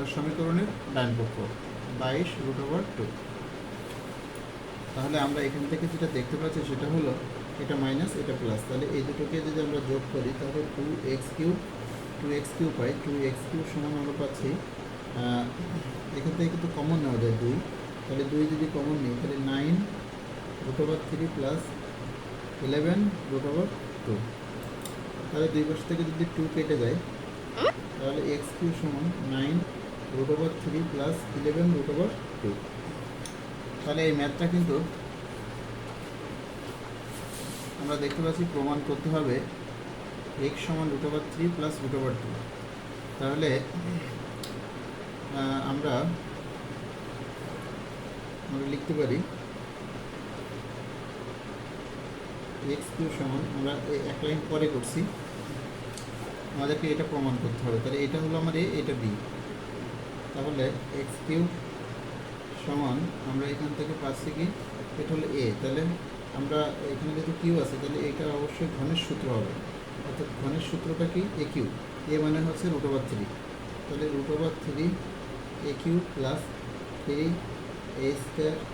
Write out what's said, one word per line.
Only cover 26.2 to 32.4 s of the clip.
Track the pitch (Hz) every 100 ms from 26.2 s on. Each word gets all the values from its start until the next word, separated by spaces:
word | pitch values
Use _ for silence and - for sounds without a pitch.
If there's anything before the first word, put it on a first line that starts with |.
| 170 -
টু | 156
কেটে | 160 151 143
যায়, | 117 170 175 - - - - - 320 - - 156
তাহলে | 135 147 139 147
এক্স | - -
কিউব | 170 165
সমান | 160 143 165 180 135 135
নাইন | 139 170 175 - - - - 131
root | 135 151
over | 165 -
three | 170 147 165
plus | 147 139 165 - 139
ইলেভেন | 147 151 175 151
root | -
over | 147 208 - -
two। | -